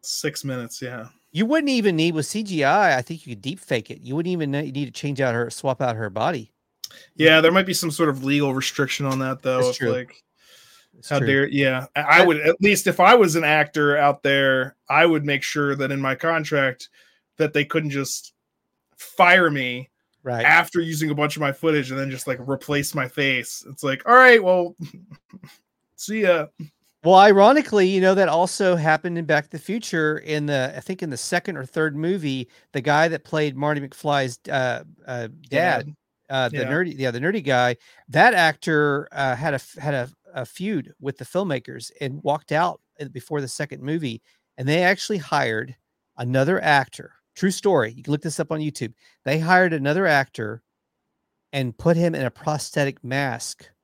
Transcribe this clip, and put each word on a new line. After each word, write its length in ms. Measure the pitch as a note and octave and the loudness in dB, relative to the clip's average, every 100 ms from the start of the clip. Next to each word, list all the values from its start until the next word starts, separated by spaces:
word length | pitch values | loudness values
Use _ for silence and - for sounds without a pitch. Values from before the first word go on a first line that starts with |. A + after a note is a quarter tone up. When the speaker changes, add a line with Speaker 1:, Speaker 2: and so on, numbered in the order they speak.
Speaker 1:
Six 420 | - - D3+ C#3+ | -10 -8 -8 -8
minutes, 380 | C#3 B2+ A#2 - | -10 -10 -10 -12
yeah. 240 | B2+ B2 A2 _ _ | -14 -14 -16 _ _
Speaker 2:
You 160 | D#3 A3+ | -4 0
wouldn't 220 | D#4 D4 | 0 0
even 240 | B3+ G#3 E3 | 0 0 2
need, 180 | E3 | 0
with 120 | D#3 C#3+ | 0 -4
C 160 | G#3 | -6
G 220 | G#3+ F3 | -6 -2
I, 340 | C3+ F3+ G3 C3 | 2 4 2 0
I 40 | |
think 220 | B2 E3 D3 | -2 -12 -14
you 100 | A2+ | -12
could 60 | |
deep 180 | A2+ F3 | -10 -12
fake 300 | - B2 G#2+ | -4 -4 -4
it. 80 | - | -16
You 140 | B2 C#3 | -8 -6
wouldn't 160 | E3+ | -4
even 180 | F3+ D3 | -4 -4
ne-, 220 | C#3 D3 | -4 -6
need 140 | C3+ C#3 | -8 -8
to 40 | |
change 300 | - C#3+ C3+ | -8 -8 -2
out 140 | C3 | -2
her, 160 | A#2 A#2 | -2 -4
swap 300 | - C#3 C3 | -6 -6 -2
out 140 | C3 A2 | -4 -4
her 140 | A2 | -6
body. 420 | G2 B2+ D#3 G#2+ _ _ _ - - - | -4 -4 -4 -10 _ _ _ -20 -20 -20
Speaker 1:
Yeah, 260 | _ D#3 D#3+ | _ 6 8
there 120 | D#3+ | 6
might 120 | F#3 | 4
be 100 | F#3+ | 0
some 180 | E3+ E3+ | -2 -4
sort 160 | D3 D#3+ | 0 0
of 160 | C3+ | 0
legal 280 | C3+ C#3+ C#3+ | -2 0 0
restriction 540 | C3 C3 - C#3 - C#3 | -2 -4 -4 -4 -2 -4
on 140 | C3 | -2
that, 200 | C3 C3+ | -4 -4
though. 160 | C3 B2+ | -4 0
Speaker 2:
That's 100 | B2+ | 0
Speaker 1:
Of, 60 | B2 | 0
Speaker 2:
true. 160 | A#2+ | -2
Speaker 1:
like, 320 | B2+ B2+ - _ _ _ - _ _ _ _ | -4 -6 -18 _ _ _ -20 _ _ _ _
Speaker 2:
It's 100 | - | -4
Speaker 1:
how 100 | C#3+ | -2
Speaker 2:
true. 100 | C3 | 2
Speaker 1:
dare, 200 | C#3 C#3 | 2 0
yeah. 380 | C#3 C#3 B2+ C3+ | 0 0 -2 -4
I, 60 | - | -6
I 160 | C#3+ D#3+ | 4 6
Speaker 2:
But 80 | F#3 | 6
Speaker 1:
would, 140 | D3+ | 4
at 200 | D3+ E3 | 2 2
least 280 | G3+ G3+ - | 2 2 0
if 100 | - | 4
I 160 | F#3 | 6
was 220 | B3 F#3+ D#3+ | 8 6 2
an 80 | |
actor 520 | D3+ D#3 D3 D3+ D3 C#3+ | 2 2 0 0 0 2
out 280 | C#3+ C#3 | 2 2
there, 500 | C#3+ C#3 C3+ C3 C3 _ _ | 0 2 2 0 -2 _ _
I 160 | C#3+ E3+ | 2 4
would 180 | D#3+ | 2
make 200 | D3 C#3 | 0 -4
sure 320 | - D3 C#3+ C#3 | -4 -4 -2 -2
that 160 | C3+ | -4
in 80 | C#3 | -4
my 160 | C3+ C3 | -4 -4
contract 720 | E3 E3 D3+ D3 C3+ B2+ - _ _ _ _ _ | -2 -2 -2 0 -2 -4 -16 _ _ _ _ _
that 160 | D3+ | -2
they 120 | D3+ | 0
couldn't 260 | D3 D#3+ D3+ | -2 -2 -4
just 440 | C#3 C3+ - - _ _ _ _ _ _ _ | -6 -6 -10 -14 _ _ _ _ _ _ _
fire 520 | - - F3+ F#3 E3+ | -20 2 6 6 4
me 400 | C#3+ B2 B2 B2+ _ _ _ | 0 -4 -6 -12 _ _ _
Speaker 2:
Right. 220 | C3 A#2+ B2+ | -8 0 4
Speaker 1:
after 340 | E3 E3 F3 | 4 2 -4
using 300 | E3 D#3 D#3 | -4 -4 -4
a 60 | D3 | -2
bunch 180 | D3 | -2
of 60 | D3+ | -2
my 100 | D3 | -4
footage 400 | C3+ E3 D3+ B2+ | -2 0 0 -2
and 80 | C3 | -6
then 100 | C3+ | -6
just, 200 | C3 - | -8 -8
like, 100 | B2+ B2+ | -8 -6
replace 480 | C3+ - C#3+ C#3+ | -8 -4 -4 -2
my 140 | D3 B2+ | -6 -6
face. 560 | - C#3 B2+ A#2 - - | -2 -2 -2 -6 -14 -16
It's 140 | A#2+ | -8
like, 240 | C#3+ C3+ - | -6 -6 4
"All 60 | |
right, 260 | B3 B3+ A#3 | 6 8 8
well, 360 | F#3 F#3 F3 F3 | 6 2 0 -6
<laughs> 1160 | D#3 - F3+ D#3+ _ - D#3 _ _ _ _ _ | -16 -16 -20 -20 _ -20 -20 _ _ _ _ _
see 260 | - A3 | -8 0
ya." 240 | G3 E3+ D3+ _ D#3 _ _ _ | 4 4 2 _ -20 _ _ _
Speaker 2:
Well, 120 | E3 F#3 | 6 10
ironically, 720 | G3+ G3 G3+ C#4+ - G#3 F#3 | 10 10 8 6 2 2 2
you 120 | G3 | 4
know, 140 | F#3 | 4
that 140 | F#3+ F#3 | 4 2
also 480 | D#3+ F3+ - G3 F3+ | 2 -2 0 0 2
happened 420 | D#3 D#3 F3 E3+ | 2 0 0 -6
in 60 | |
Back 220 | D#3+ D3+ D3+ | 0 -2 -2
to 40 | |
the 80 | D#3+ | -14
Future 600 | - F#3+ - F3 D3+ D3+ | -8 -8 -4 -2 -2 -2
in 280 | - D3+ D3 | -4 -4 -2
the, 260 | C#3+ B2+ - | -2 -2 -6
I 40 | |
think 220 | - F#3 | -10 -8
in 80 | E3 | -8
the 60 | B2+ | -8
second 400 | - F3 - D3+ | -4 -4 -4 -10
or 80 | C3 | -8
third 300 | - D#3 C#3+ | -4 -4 -2
movie, 520 | E3 G3 D3+ C3 B2 _ _ | -4 -4 -4 -6 -8 _ _
the 80 | C#3+ | -6
guy 280 | B2+ D3 E3 | 0 2 2
that 160 | D#3+ | -2
played 320 | - D#3 D3+ C3 | -6 -4 -4 -2
Marty 240 | D3 D3 | -4 -4
McFly's, 580 | C#3 - D#3 C#3+ C3 A#2+ - | -6 -10 -4 -2 -2 -8 -6
uh, 360 | C#3 B2+ A#2+ - - - | -4 -2 -4 -10 -20 -14
uh, 180 | B2 A2+ - A#2+ | -12 -12 -14 -6
dad, 380 | C#3 F3+ C3+ C#3+ | -2 0 -2 -6
Speaker 1:
Dad. 100 | D3+ _ _ _ | -16 _ _ _
Speaker 2:
uh, 180 | C3+ B2+ | -4 -2
the 80 | C#3+ | -4
Speaker 1:
Yeah. 120 | B2+ | -4
Speaker 2:
nerdy, 240 | D3 F3+ C#3+ | -2 -4 -4
yeah, 140 | C3 | -6
the 80 | A#2+ | -2
nerdy 240 | D3 G#3+ | -4 -4
guy, 340 | C#3 B2+ B2 A#2+ _ _ _ | 0 2 2 -2 _ _ _
that 240 | C3+ A3 | 4 4
actor, 760 | G#3+ D#3+ D3+ - D3+ D3 C#3+ - | 6 2 0 -2 0 0 -2 -6
uh, 240 | D3 C3+ | -4 -4
had 200 | B2 D#3 | -2 -4
a 20 | C#3 | -4
f-, 180 | - | -8
had 200 | - C#3+ | -10 -6
a, 140 | C#3 B2 _ _ | -4 -6 _ _
a 140 | E3+ A#2 | -12 -12
feud 480 | - F#3 G3 - - | -8 -6 -6 -6 -12
with 180 | C3+ C3+ | -10 -10
the 60 | |
filmmakers 680 | B2 F3+ G3 C3+ - C3 A#2 _ | -8 -6 -4 -6 -8 -16 -16 _
and 220 | C#3 C#3 | -10 -6
walked 300 | D3+ D3 _ | -4 -4 _
out 280 | D3+ F3 - _ _ | -2 -2 -4 _ _
in, 80 | C#3+ | -16
before 320 | B2+ - D3+ | -16 -8 -8
the 80 | C3 | -6
second 340 | - D3 C3+ | -8 -10 -8
movie. 400 | C3+ D#3+ D3 A2+ _ _ _ - | -6 -6 -6 -8 _ _ _ -10
And 120 | C3 | -2
they 160 | D#3+ | 2
actually 340 | F3+ G3 - G#3 | 2 0 -4 -6
hired 560 | C#3+ D3 C3 A2 C3 B2+ _ _ _ - | -2 -2 -2 -4 -8 -16 _ _ _ -10
another 440 | A#2+ C3 C3+ F#3 | -2 0 2 0
actor. 540 | D#3 C#3+ C3 - - _ _ | 2 2 0 -10 -20 _ _
True 160 | - F#3 | -4 -4
story. 420 | F#3 G3+ E3+ A2 B2 | 0 2 2 0 -4
You 80 | |
can 80 | - | -6
look 100 | D3 | -6
this 160 | E3 D3 | -4 -8
up 140 | D#3 | -6
on 80 | D#3+ | -4
YouTube. 320 | D3+ - A2+ - _ _ | -6 -6 -10 -12 _ _
They 160 | - D#3 | -4 -2
hired 320 | D#3+ F#3 F#3 | 2 4 4
another 340 | D#3+ C#3 D#3 F#3+ | 0 -2 0 2
actor 560 | D3 C3+ - G#2+ A2+ _ _ _ _ _ _ _ _ _ | 0 0 -6 -10 -10 _ _ _ _ _ _ _ _ _
and 240 | C#3 B2+ A2+ | -6 -6 -2
put 200 | D#3+ E3 | 0 2
him 180 | E3+ | 2
in 100 | D#3+ | 0
a 60 | B2+ | -6
prosthetic 720 | - - D3+ - - C#3 C3 | -6 -6 -6 -6 -2 -4 -4
mask 680 | A#2+ C3+ C#3 A#2 - - - _ | -6 -4 -4 -6 -10 -14 -20 _